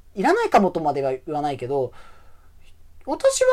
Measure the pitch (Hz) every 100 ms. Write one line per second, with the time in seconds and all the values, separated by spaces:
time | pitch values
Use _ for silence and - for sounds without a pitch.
0 | - 208 185 349 453 226 190 170 151 139
1 | 135 131 - 151 147 131 123 143 123 -
2 | - - - - - - - - - -
3 | - 320 539 539 508